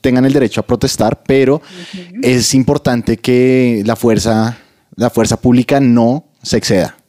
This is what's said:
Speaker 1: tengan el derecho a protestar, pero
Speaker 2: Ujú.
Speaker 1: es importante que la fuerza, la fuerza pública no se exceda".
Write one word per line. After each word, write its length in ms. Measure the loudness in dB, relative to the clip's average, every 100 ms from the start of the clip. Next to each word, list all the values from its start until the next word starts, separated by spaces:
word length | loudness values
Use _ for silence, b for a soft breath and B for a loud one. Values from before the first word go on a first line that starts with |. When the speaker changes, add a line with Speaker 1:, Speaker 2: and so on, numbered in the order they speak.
Speaker 1:
tengan 240 | -2 2
el 80 | 2
derecho 280 | 2 0 -4
a 60 | -4
protestar, 560 | -2 -2 -2 -2 -2
pero 340 | -2 0 2 0
Speaker 2:
Ujú. 640 | -6 -20 -18 -18 -16 -4
Speaker 1:
es 300 | 0 0 2
importante 640 | 0 0 -2 -2 -2 -2 -4
que 640 | 0 2 4 2 2 0 -2
la 80 |
fuerza, 640 | 0 0 0 0 0 -2 -6 b b _ -4
la 140 | -2
fuerza 260 | 0 -2 0
pública 420 | 2 2 2 0
no 440 | 2 2 2 0 _ _
se 140 | -4 -4
exceda". 400 | 0 -2 -2 -8